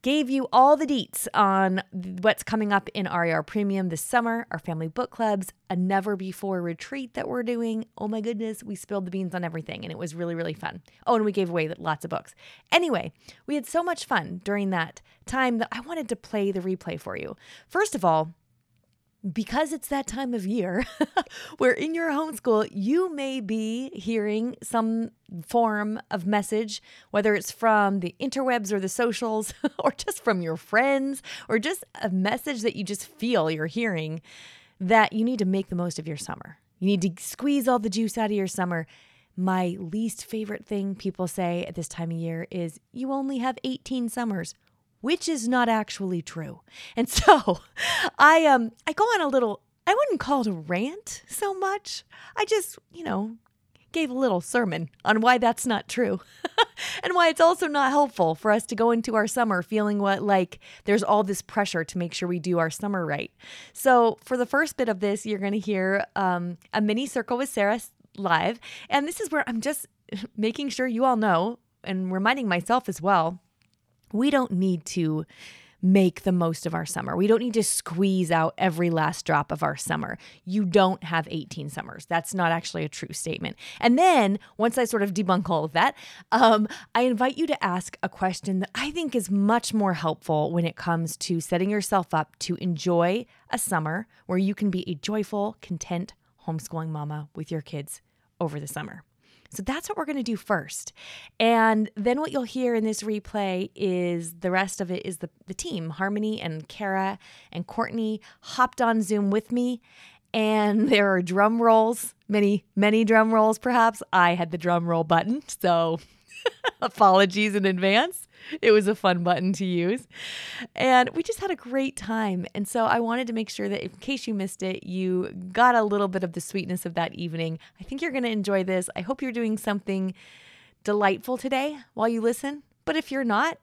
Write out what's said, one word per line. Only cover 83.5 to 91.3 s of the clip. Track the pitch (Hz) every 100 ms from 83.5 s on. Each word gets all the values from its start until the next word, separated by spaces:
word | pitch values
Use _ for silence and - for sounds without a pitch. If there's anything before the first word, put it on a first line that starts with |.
| - - -
And | 240 254
then | 370 311 202 202 - -
once | 226 233
I |
sort | 233 226
of | 202
debunk | 185 185 185 165
all | 165
of | 156
that, | 156 240 - - - -
um, | 226 240 214 214 - -
I | 233
invite | 254 220 254 277
you | 311
to | 294
ask | 196 180 - -
a | 185
question | - 185 180 202 185
that | 190
I | - 277
think | 311 320 240
is | 180
much | 202 202 233 -
more | 220 196
helpful | 165 160 156 - 156 151
when | 170 165
it | -
comes | - 165 165 -
to | -